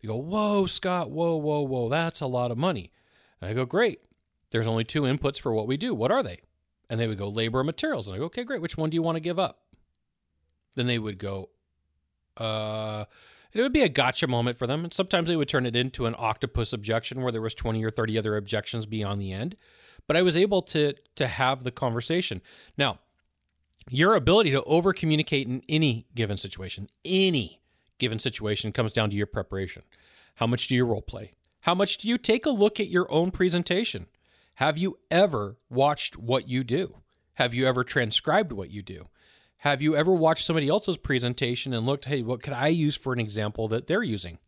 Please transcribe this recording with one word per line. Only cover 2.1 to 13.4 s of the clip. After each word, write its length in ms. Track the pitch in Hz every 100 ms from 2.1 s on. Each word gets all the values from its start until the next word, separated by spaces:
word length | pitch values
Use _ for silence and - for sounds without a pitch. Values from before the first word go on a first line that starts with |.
| -
a 80 | 135
lot 240 | 123 123
of 60 | 117
money." 340 | 175 135 82 _ _ _ _ _
And 100 | 87
I 40 |
go, 100 | 113
"Great. 380 | 127 175 233 - _ _ _ _ _
There's 180 | 113 113
only 160 | 113
two 180 | 117 156
inputs 380 | 139 135 139 139
for 120 | 127
what 140 | 110 107
we 100 | 139
do. 160 | 240
What 200 | 143 113
are 100 | 240
they?" 160 | 170 85 _ _ _ _ _
And 120 | 113
they 80 | 117
would 100 | 104
go, 100 | 101
"Labor 300 | 104 113 127
and 80 | 139
materials." 400 | 160 311 269 101
And 80 |
I 60 | 95
go, 60 | 160
"Okay, 180 | 240
great. 180 | 247 254
Which 140 | 170 -
one 140 | 156
do 40 |
you 80 | 165
wanna 160 | 165 165
give 220 | 165 175
up?" 240 | 185 - _ _ _ _ _ _ _ _ _ _ _ -
Then 100 | 123
they 140 | 120
would 180 | 107 95
go, 300 | 98 98 92 _ _ _ _ _ _ _ _ -
"Uh," 680 | 113 110 107 107 110 107 104 - - -